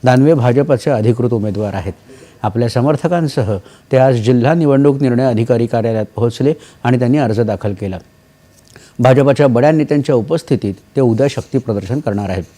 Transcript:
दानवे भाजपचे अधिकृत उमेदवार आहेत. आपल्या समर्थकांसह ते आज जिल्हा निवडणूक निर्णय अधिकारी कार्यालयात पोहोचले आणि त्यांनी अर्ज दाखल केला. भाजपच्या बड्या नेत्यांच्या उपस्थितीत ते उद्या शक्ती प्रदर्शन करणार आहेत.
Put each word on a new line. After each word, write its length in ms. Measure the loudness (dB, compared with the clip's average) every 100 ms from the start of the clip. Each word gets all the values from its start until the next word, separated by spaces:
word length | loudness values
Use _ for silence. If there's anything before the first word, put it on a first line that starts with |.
दानवे 300 | 2 4 4
भाजपचे 580 | 4 2 2 2 0 0
अधिकृत 420 | 0 0 0 0
उमेदवार 400 | -2 -4 -4 -6
आहेत. 200 | -6 -8 -12 _ -20 -20 -8
आपल्या 260 | -6 -2 -2
समर्थकांसह 880 | 0 0 0 -2 -2 -2 -4 -4 -4 -8 -20 _
ते 60 | 2
आज 180 | 4 2
जिल्हा 380 | 2 2 2
निवडणूक 480 | 0 2 4 2 2
निर्णय 220 | 0 0
अधिकारी 420 | 0 0 0 0 0
कार्यालयात 400 | -2 -2 -4 -6 -4
पोहोचले 380 | -4 -2 -2 -2 -8 -6
आणि 160 | 0 0
त्यांनी 180 | 2 0
अर्ज 220 | 0 0
दाखल 340 | -2 -2 -6
केला. 240 | -6 -8 -10 -14 _ _ _ _ _ _ -20 -20 _
भाजपच्या 480 | 4 4 4 4 2
बड्या 240 | 4 2
नेत्यांच्या 440 | 2 0 -2 0 -2
उपस्थितीत 580 | 0 -6 -2 -4 -2 -8 _ -2
ते 60 |
उद्या 260 | 0 2 -2
शक्ती 280 | -2 -6 -6
प्रदर्शन 420 | -4 -6 -4 -6
करणार 300 | -4 -6 -4
आहेत. 140 | -6 -8